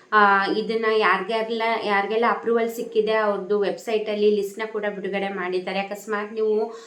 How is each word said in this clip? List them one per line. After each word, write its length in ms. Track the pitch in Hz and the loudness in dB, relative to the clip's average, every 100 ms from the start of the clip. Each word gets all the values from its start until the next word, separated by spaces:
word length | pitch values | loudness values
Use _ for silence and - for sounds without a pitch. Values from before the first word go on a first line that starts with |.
| - | 0
ಆ, 320 | 214 202 196 196 208 | 4 6 6 2 0
ಇದನ್ನ 280 | 196 226 220 220 | -2 0 2 4
ಯಾರಿಗೆಲ್ಲ, 640 | 196 190 185 226 220 226 226 226 | 4 2 0 -4 -2 -2 -2 -2
ಯಾರಿಗೆಲ್ಲ 420 | 196 202 202 220 233 | 0 0 0 0 2
ಅಪ್ರೂವಲ್ 400 | 202 220 233 226 | 0 0 0 0
ಸಿಕ್ಕಿದೆ 440 | 226 233 220 208 | -4 -4 0 2
ಅವ್ರದ್ದು 460 | 220 214 196 185 208 | 2 0 -2 0 0
ವೆಬ್ಸೈಟಲ್ಲಿ 720 | 196 175 - 220 214 208 208 | 0 -2 -2 -4 -2 2 2
ಲಿಸ್ಟ್ನ 300 | 208 196 - 220 | 2 0 -6 -8
ಕೂಡ 140 | 220 208 190 | -4 -4 -4
ಬಿಡುಗಡೆ 340 | 190 196 196 | -4 -4 -4
ಮಾಡಿದ್ದಾರೆ. 500 | 196 180 185 185 190 | -4 -4 -4 -2 -4
ಅಕಸ್ಮಾತ್ 540 | 196 202 220 208 208 | -4 -8 -6 -6 -4
ನೀವು 380 | 220 220 214 233 - | -2 0 0 -2 -6